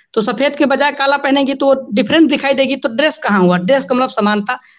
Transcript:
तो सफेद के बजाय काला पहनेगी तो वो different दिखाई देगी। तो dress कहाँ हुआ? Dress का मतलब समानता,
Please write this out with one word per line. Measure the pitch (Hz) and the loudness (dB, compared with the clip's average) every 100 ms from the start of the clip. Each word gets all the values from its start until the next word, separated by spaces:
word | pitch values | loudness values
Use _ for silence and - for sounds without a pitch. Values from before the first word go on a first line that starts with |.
| _ | _
तो | 226 | -4
सफेद | 220 233 285 285 | -4 -2 -2 0
के | 277 | 0
बजाय | 269 285 | 0 0
काला | 285 277 285 | 0 -2 0
पहनेगी | 277 277 277 | 0 0 0
तो | 269 277 | 0 2
वो | 269 - | 0 0
different | 214 202 311 285 | -2 2 4 4
दिखाई | 285 277 | 2 0
देगी। | 269 262 269 | 0 0 -2
तो | 269 | -4
dress | 226 302 - | 0 -2 0
कहाँ | 247 202 | -2 2
हुआ? | 180 180 | 2 2
Dress | 180 269 262 | 2 0 0
का | 247 | -2
मतलब | 254 | -2
समानता, | 240 208 208 208 254 _ | -2 -2 -2 -4 -8 _